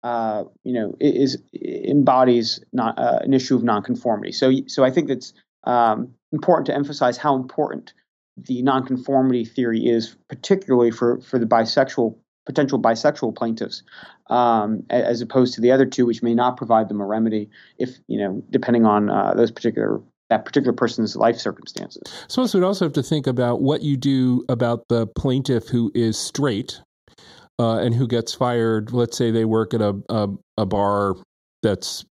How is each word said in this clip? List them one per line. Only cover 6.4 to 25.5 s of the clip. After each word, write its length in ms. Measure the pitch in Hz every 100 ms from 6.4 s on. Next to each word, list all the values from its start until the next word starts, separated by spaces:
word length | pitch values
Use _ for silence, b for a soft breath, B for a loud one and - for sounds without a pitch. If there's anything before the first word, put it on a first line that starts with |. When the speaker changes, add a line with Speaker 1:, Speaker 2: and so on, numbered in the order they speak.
| - 160 135
Speaker 1:
to 80 |
emphasize 420 | 143 143 147 127 120
how 200 | 151 135
important 580 | 127 - 147 - - _ _ _ _ -
the 240 | 123 123
nonconformity 800 | 127 131 127 127 117 135 131 123
theory 420 | 113 - 120 113 120
is, 300 | 117 113 - _
particularly 600 | 127 - 190 190 127 120
for, 300 | 117 120 120
for 180 | - 127
the 80 | 113
bisexual, 680 | 117 113 - 127 - 113 - _ _ -
potential 340 | 139 139 135
bisexual 560 | 113 117 151 147 120 107
plaintiffs, 460 | 117 113 113 - _ B B B _
um, 540 | 120 120 113 104 107 -
a-, 160 | 120 135
as 140 | 120
opposed 340 | 117 135 123
to 60 | 123
the 100 | 117
other 160 | 135 131
two, 180 | 131
which 180 | 120 113
may 120 | 120
not 220 | 117 123 123
provide 320 | 113 113 110
them 120 | 104
a 60 | 101
remedy 420 | 107 113 107 104 b b b
if, 120 | 127 - -
you 100 | 107
know, 240 | 101 101 -
depending 340 | - - 117 110
on, 220 | 104 104
uh, 260 | 101 98
those 180 | 92 117
particular, 480 | - 117 113 107 107 - _ _
that 140 | 110
particular 300 | - - 127
person's 420 | 117 117 117 113 -
life 220 | 110 117
circumstances. 640 | 107 - - - - - - B B
Speaker 2:
Suppose 260 | - 254
we'd 80 | 196
also 220 | 180 196
have 80 | 170
to 100 | 147
think 240 | 127 156 135
about 360 | 123 123 120
what 180 | 139 156
you 160 | 151 139
do 480 | 139 135 127 123 -
about 360 | 123 120 117 -
the 180 | 117 110
plaintiff 640 | - 139 131 131